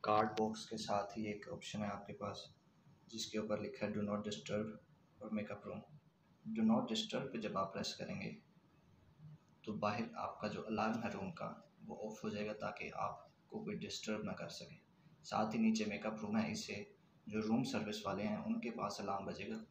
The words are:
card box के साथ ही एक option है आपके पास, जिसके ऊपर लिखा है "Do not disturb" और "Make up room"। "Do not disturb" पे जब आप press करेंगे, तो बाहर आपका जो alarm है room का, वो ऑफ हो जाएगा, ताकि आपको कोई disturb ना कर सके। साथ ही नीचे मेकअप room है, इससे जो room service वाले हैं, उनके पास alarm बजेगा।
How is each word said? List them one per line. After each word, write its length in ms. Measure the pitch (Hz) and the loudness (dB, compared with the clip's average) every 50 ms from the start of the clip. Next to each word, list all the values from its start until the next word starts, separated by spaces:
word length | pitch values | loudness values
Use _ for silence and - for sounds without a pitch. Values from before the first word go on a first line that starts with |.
| - | 4
card 220 | 107 107 107 110 110 | 6 6 6 6 4
box 380 | - - 110 110 110 - - | 4 2 0 0 0 -4 -6
के 100 | - 113 | -6 -6
साथ 420 | 107 - - 104 101 101 - - 113 | -6 0 2 2 2 2 0 -4 -4
ही 80 | 107 | -4
एक 220 | 104 104 104 - - | -4 -4 -6 -6 -8
option 340 | - 98 - - - 107 | -8 -8 -8 -6 -4 -2
है 80 | 107 101 | -2 -2
आपके 220 | 101 101 - - | -4 -6 -6 -10
पास, 420 | 104 - 101 101 - - - - - - _ - _ - - - - - - - | -8 -6 -6 -6 -6 -6 -12 -14 -18 -20 _ -20 _ -20 -20 -20 -20 -20 -20 -12
जिसके 300 | 113 110 - - - 107 | -8 -8 -6 -2 -2 -2
ऊपर 220 | 107 107 107 101 | 2 2 0 0
लिखा 260 | 104 104 - - 110 | 0 -4 -4 -2 -2
है 60 | 101 | 0
"Do 80 | 104 104 | 0 0
not 160 | 104 101 104 | 0 2 0
disturb" 480 | 104 104 104 - - - - 104 107 110 110 - - - - - - - - - - | 0 0 -2 -4 -6 -4 -2 0 0 0 -2 -6 -10 -16 -20 -20 -20 -20 -20 -18 -12
और 80 | - 110 | -6 -4
"Make 160 | 110 107 104 - | -2 -2 -2 -4
up 180 | 101 101 - | -6 -8 -6
room"। 140 | 101 101 104 - - - - _ - _ _ _ - - _ - 220 220 | -8 -8 -8 -10 -12 -20 -20 _ -20 _ _ _ -20 -20 _ -8 -4 2
"Do 140 | 110 - 220 | 6 8 8
not 180 | 113 127 - - | 8 8 6 4
disturb" 280 | 113 110 - - - 123 | 0 0 0 0 -2 -2
पे 200 | 143 135 - 113 | -2 -2 -4 -2
जब 180 | 104 104 90 95 | -2 0 0 0
आप 140 | 95 95 | 0 0
press 240 | - 101 - - - - | -2 -4 -4 -4 -4 -4
करेंगे, 380 | - - 98 98 101 113 - - - _ - - _ - - - - - - - - - - - - - - - - - - - - | -6 -6 -4 -4 -4 -6 -6 -8 -14 _ -20 -20 _ -20 -20 -20 -20 -20 -20 -20 -20 -20 -20 -18 -16 -16 -16 -16 -20 -20 -20 -12 -8
तो 80 | 110 | -6
बाहर 380 | 104 90 104 104 104 - 113 - - | -4 2 2 2 2 2 -2 -2 -4
आपका 320 | - - - - - 107 104 | -4 -4 -4 -4 -2 -2 -2
जो 140 | 95 92 | -2 -2
alarm 400 | - - 110 104 107 110 110 - | -2 0 2 2 2 2 2 0
है 80 | - 101 | 0 -2
room 200 | 95 98 98 92 | -2 -2 -4 -6
का, 420 | 87 - - - - - - - - - | -6 -6 -6 -8 -8 -10 -16 -20 -20 -18
वो 140 | - 110 - | -12 2 4
ऑफ 280 | - 107 110 110 - - | 4 4 4 0 -2 -2
हो 60 | 110 | -2
जाएगा, 220 | 104 104 104 104 | 0 2 0 0
ताकि 380 | 107 - 104 104 - - 87 76 | 0 0 0 0 0 -2 -4 -4
आपको 760 | - - 101 104 - - - - - _ - - - 107 - | -2 0 0 0 -2 -4 -12 -18 -20 _ -18 -10 -8 -6 -4
कोई 100 | 104 101 | -2 -2
disturb 500 | 90 - 98 - - - 110 107 107 107 | -2 -2 -4 -4 -4 0 0 0 0 0
ना 80 | 98 | -2
कर 160 | 95 - 85 82 | -2 -4 -4 -6
सके। 280 | - - - - - - - - - - - - - - - | -6 -10 -12 -12 -14 -18 -20 -20 -20 -20 -20 -20 -20 -20 -8
साथ 300 | - 104 104 110 110 110 | 2 4 4 4 4 6
ही 40 | 117 | 6
नीचे 260 | 113 110 110 110 107 | 8 8 8 6 4
मेकअप 340 | 101 101 - - 107 110 - | 2 0 0 0 -2 -2 0
room 160 | 107 104 107 | -2 2 4
है, 160 | 113 110 110 | 4 4 4
इससे 440 | 107 107 - - 104 104 104 - - - - - - - - - | 0 -2 -4 -4 -6 -6 -6 -10 -14 -20 -20 -20 -20 -16 -12 -2
जो 120 | 104 110 | 0 2
room 220 | 110 107 113 131 | 4 6 6 4
service 440 | 135 - - 104 104 104 107 - - | 4 4 2 0 0 0 -4 -2 -2
वाले 160 | 98 95 98 | 0 0 2
हैं, 220 | 104 104 - - - | 0 0 0 0 0
उनके 260 | 110 113 - - 120 | 0 0 0 0 -4
पास 260 | 110 - 104 101 - - | -2 -2 -2 -2 -2 -2
alarm 260 | 104 98 98 196 196 | -2 -2 -2 -2 -2
बजेगा। 380 | - - - 202 214 - 226 - - | -4 -4 -4 -4 -4 -4 -6 -6 -10